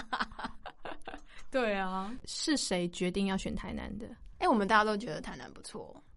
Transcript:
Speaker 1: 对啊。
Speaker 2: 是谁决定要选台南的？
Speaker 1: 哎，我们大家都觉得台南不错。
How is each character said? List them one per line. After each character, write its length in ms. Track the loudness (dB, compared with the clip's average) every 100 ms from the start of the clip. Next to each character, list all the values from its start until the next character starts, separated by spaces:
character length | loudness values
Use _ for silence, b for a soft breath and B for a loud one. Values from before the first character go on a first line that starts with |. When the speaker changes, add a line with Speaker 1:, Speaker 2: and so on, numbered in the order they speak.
| 4 -2 -2 -4 -8 -8 -12 -10 -8 -8 -8 -12 -14 B B
Speaker 1:
对 240 | 0 2
啊。 400 | 2 0 0 -4 -6 -8
Speaker 2:
是 320 | -2 2 2
谁 320 | 4 2 2
决 200 | 0 0
定 180 | 2 2
要 100 | 2
选 180 | -2 -4
台 160 | -4
南 240 | -6 -6 -8
的？ 80 | -10 -12 -14 0
Speaker 1:
哎， 80 | 4
我 60 |
们 140 | 6 8
大 80 | 6
家 80 |
都 140 | 6 6
觉 100 | 4
得 140 | 2
台 160 | -6 -8
南 120 | -10
不 80 | -12
错。 340 | -12 -12 -12 -14 -20